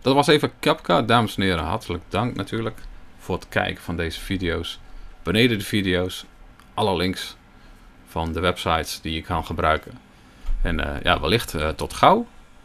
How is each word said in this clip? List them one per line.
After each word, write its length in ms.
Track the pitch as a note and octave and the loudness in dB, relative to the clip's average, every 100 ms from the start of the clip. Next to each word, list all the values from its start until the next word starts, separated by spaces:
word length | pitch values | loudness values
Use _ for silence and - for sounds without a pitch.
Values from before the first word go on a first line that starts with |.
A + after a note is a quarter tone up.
Dat 140 | B2+ | 2
was 120 | C#3 C#3+ | 4 6
even 260 | D3+ C3 - | 4 4 0
CapCut, 480 | D3 D#3+ - E3+ A#2 | 0 0 2 2 4
dames 280 | A#2 A2 - | 4 4 2
en 60 | |
heren. 220 | G2 E2+ | 2 2
Hartelijk 400 | D#2+ G2 - E2+ - | 0 -4 -4 -8 -4
dank 260 | F#2 B2 | -2 -2
natuurlijk 460 | - - A2+ A2+ - - - - - | -4 -6 -4 -6 -8 -14 -16 -18 -14
voor 160 | - | -6
het 140 | F2+ - | -6 -2
kijken 340 | G2+ F#2+ F2 | -2 -2 -4
van 140 | - F2 | -6 -4
deze 240 | E2 - | -4 -6
video's. 580 | - F#2 F2 E2 E2+ - - - - - | -4 -2 -2 -2 -6 -10 -16 -16 -16 -10
Beneden 360 | - G2+ B2 G#2+ | -2 4 4 2
de 60 | |
video's 600 | G2 G#2+ G2 F2+ F#2 - - - - - - | -2 0 2 0 0 -6 -14 -20 -20 -20 -12
alle 220 | - G#2+ F2 | -2 0 2
links 400 | F#2 F2 - - - - - - - - - | 0 -2 -8 -14 -20 -20 -20 -20 -20 -20 -10
van 260 | E2 E2 | -6 -4
de 80 | E2 | 0
websites 600 | F2+ F#2 F#2 D#2+ D2+ - | 0 0 0 0 -2 -6
die 140 | E2 | -6
je 80 | D#2+ | -6
kan 220 | - E2+ | -4 -4
gebruiken. 540 | D#2+ E2 E2 D#2 - - - - - - - - | -4 0 2 2 -2 -18 -20 -20 -20 -8 -2 2
En, 180 | - D#2+ | 2 0
eh, 220 | D2 C#2 | -2 -2
ja, 180 | E2 E2+ | 2 2
wellicht, 340 | D#2 A2+ - | 2 0 0
eh, 140 | D#2+ D#2 | -4 -2
tot 240 | D#2 D2+ | -2 -6
gauw. 340 | - C3+ G#3 A#3 - - - | 4 6 6 0 -12 -20 -20